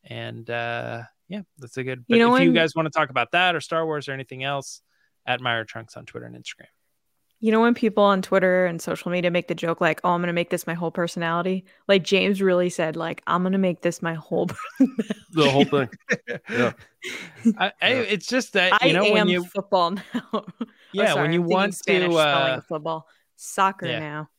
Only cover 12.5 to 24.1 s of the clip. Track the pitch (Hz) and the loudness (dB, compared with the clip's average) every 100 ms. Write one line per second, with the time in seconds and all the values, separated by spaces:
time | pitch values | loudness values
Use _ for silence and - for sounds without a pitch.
12.5 | 180 180 175 160 160 165 170 - 170 185 | 4 2 0 -4 -2 -6 -6 -2 0 2
13.5 | 196 190 170 170 165 165 165 - 165 180 | 2 0 0 -2 -2 -6 -6 -4 -2 -2
14.5 | - - - 123 - - - _ 160 143 | -6 -14 0 0 0 -8 -8 _ 2 4
15.5 | 135 139 143 123 - - 247 - 190 - | 4 4 2 -2 -8 -6 -6 -6 -12 -6
16.5 | 233 240 - - _ - - - - 226 | 0 0 -2 -20 _ -14 -14 -16 -2 0
17.5 | 202 190 - 185 262 208 202 - 254 - | 2 -4 0 0 0 0 -4 -2 -4 0
18.5 | 196 180 202 240 170 208 214 208 180 175 | 0 2 4 4 4 4 4 4 2 -2
19.5 | 202 190 190 170 196 - 240 - 214 - | -8 0 2 2 -2 -6 -8 -6 -8 -8
20.5 | - 233 _ _ 190 208 156 160 170 170 | -12 -12 _ _ -2 0 2 2 0 2
21.5 | 185 202 185 - 185 180 165 151 139 135 | 0 0 -2 0 0 2 4 4 4 0
22.5 | 131 - 156 160 160 - _ _ _ - | -2 -6 -8 -6 -8 -10 _ _ _ -10
23.5 | - 190 190 175 120 151 | 0 0 0 -6 -6 -6